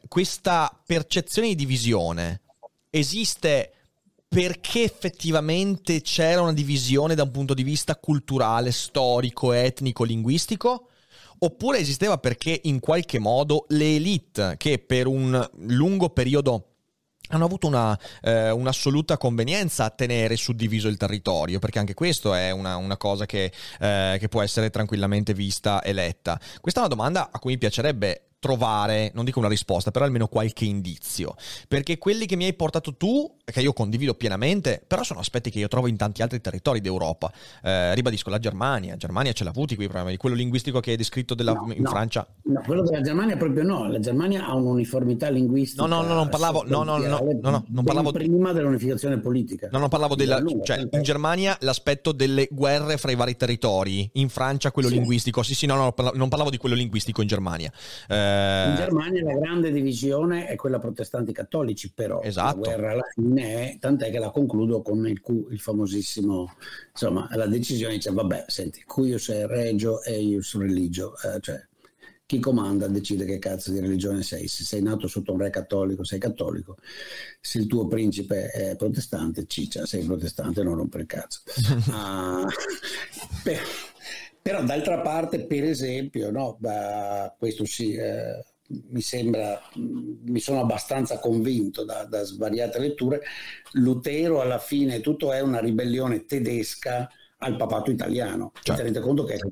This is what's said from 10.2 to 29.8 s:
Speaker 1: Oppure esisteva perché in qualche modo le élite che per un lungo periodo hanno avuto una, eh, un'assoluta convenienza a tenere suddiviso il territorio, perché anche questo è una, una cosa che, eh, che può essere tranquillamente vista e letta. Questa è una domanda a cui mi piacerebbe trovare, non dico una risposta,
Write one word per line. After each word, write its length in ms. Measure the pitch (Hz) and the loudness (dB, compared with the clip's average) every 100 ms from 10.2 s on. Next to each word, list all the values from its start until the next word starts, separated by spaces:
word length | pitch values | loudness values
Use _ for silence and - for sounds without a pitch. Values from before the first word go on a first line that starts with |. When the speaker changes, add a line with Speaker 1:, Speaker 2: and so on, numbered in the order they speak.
| 110 165 - 214 240 247 - _ _ - - - | 2 2 0 0 0 0 -6 _ _ -20 -14 0
Speaker 1:
Oppure 400 | 170 - 226 262 | 0 2 2 2
esisteva 400 | 143 135 208 165 | 2 0 2 2
perché 420 | 127 120 160 165 | 0 0 -2 0
in 160 | 156 135 | 0 0
qualche 380 | - 165 170 123 | 2 2 2 0
modo 480 | 104 127 147 147 - | 2 2 4 2 2
le 280 | 151 151 151 | 2 4 4
élite 580 | 175 185 - - 95 76 | 2 0 -2 -2 -2 0
che 200 | 151 131 | 0 0
per 280 | - 127 131 | 2 2 2
un 400 | 135 131 127 117 - 101 | 2 2 2 0 -6 0
lungo 440 | 123 170 196 180 | 4 4 4 2
periodo 600 | - 127 143 135 113 - _ _ _ _ _ - | 2 4 4 4 0 -4 _ _ _ _ _ -2
hanno 160 | 160 | 2
avuto 220 | 170 190 160 | 2 2 2
una, 320 | 131 110 104 - - | 4 4 0 -4 -4
eh, 280 | - 113 110 | 2 4 4
un'assoluta 680 | 117 127 131 139 143 156 156 | 2 0 0 2 2 2 0
convenienza 680 | 127 117 117 196 180 - | 2 2 0 0 0 0
a 60 | 110 | -2
tenere 460 | - 123 120 110 113 | 0 0 2 2 0
suddiviso 520 | - 113 110 110 107 | -2 0 0 2 0
il 80 | 104 | 0
territorio, 600 | 98 101 98 85 80 95 | -2 -2 0 2 2 0
perché 200 | 104 110 | 0 0
anche 140 | 101 | -2
questo 380 | 95 175 156 107 | 0 0 0 2
è 160 | 90 92 | 2 2
una, 260 | 95 95 90 | -2 -4 -4
una 200 | 95 98 | -4 -2
cosa 300 | 101 101 104 | -2 -2 -2
che, 260 | 104 92 - - - | -2 -2 -4 -16 -2
eh, 360 | 104 101 95 95 | 0 2 2 0
che 100 | 107 | 0
può 140 | 117 | 0
essere 280 | 101 - 110 | 0 0 0
tranquillamente 640 | 107 104 104 98 104 104 | 0 -2 0 2 2 2
vista 480 | 98 98 - 107 101 | 0 -2 -2 0 0
e 100 | - | 0
letta. 460 | 95 85 - - 85 - - | 0 0 -2 -4 -4 -6 -8
Questa 200 | - 247 | -2 0
è 40 | |
una 100 | 208 | 2
domanda 340 | 117 123 185 143 | 2 0 0 -2
a 60 | 123 | -4
cui 140 | 127 | -4
mi 60 | 127 | 0
piacerebbe 640 | 110 - 143 127 98 85 _ _ | 0 2 0 0 -2 -2 _ _
trovare, 720 | 135 123 117 107 104 107 107 | -2 0 2 2 2 2 0
non 100 | 113 | -2
dico 140 | 120 127 | -2 0
una 80 | 107 | 2
risposta, 420 | 107 - 90 | 0 0 0